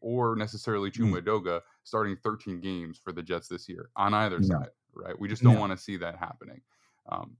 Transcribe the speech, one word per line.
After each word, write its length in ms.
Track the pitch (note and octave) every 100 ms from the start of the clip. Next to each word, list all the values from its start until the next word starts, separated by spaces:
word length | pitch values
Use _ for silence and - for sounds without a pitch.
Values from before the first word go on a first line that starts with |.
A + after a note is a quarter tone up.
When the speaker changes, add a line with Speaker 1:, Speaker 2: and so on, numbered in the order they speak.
Speaker 1:
or 340 | A#2 B2 A#2 A2+
necessarily 560 | G#2+ G#2+ - G#2+ G2
Chuma 300 | A2+ A2+ F2+
Speaker 2:
Mm. 20 |
Speaker 1:
Edoga 380 | E2+ G#2+ F2+ E2+ - _
starting 340 | - A2 G#2+ F#2
thirteen 420 | A2 G#2+ G#2 F2+
games 400 | F#2+ F#2 E2 E2+
for 120 | -
the 100 | F2
Jets 240 | D#2+ E2+ -
this 220 | F2 -
year 200 | E2+ E2 -
on 180 | G2+
either 260 | G#2+ G#2+ F2+
Speaker 2:
No. 80 | F#2+
Speaker 1:
side, 240 | D#2+ C2 - _
right? 240 | - F2+ -
We 120 | G2+
just 120 | A2
don't 120 | B2
Speaker 2:
No. 80 | A2
Speaker 1:
wanna 160 | G#2 F#2
see 180 | - F#2
that 200 | E2+ E2+
happening. 440 | F2 - - - - _ _ _ -
Um, 300 | G1+ - A#2+